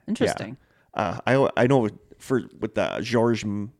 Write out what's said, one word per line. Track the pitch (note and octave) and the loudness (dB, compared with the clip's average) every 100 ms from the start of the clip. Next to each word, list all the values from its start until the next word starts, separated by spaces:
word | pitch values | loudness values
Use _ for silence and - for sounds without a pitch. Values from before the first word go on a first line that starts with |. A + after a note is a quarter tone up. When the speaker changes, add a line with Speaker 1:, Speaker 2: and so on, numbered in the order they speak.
| - | -8
Speaker 1:
Interesting. | A2 B3 - G2+ C3 _ _ _ - | -2 0 -2 -8 -14 _ _ _ -4
Speaker 2:
Yeah. | G2 - - | -4 -4 0
Uh, | C3+ C3+ | 2 2
I, | - | 2
I | B2 | 4
know | C#3 G#2+ - _ - | 4 2 -4 _ -20
for, | - C3 - - | -2 -2 -2 -8
with | A2 | -6
the | G#2+ D#2 G1+ | -2 -2 -4
Georges | A2 A#2 A#2 A2+ | -2 2 2 2
M-, | A2 G2+ G#2 - | -2 -6 -8 -12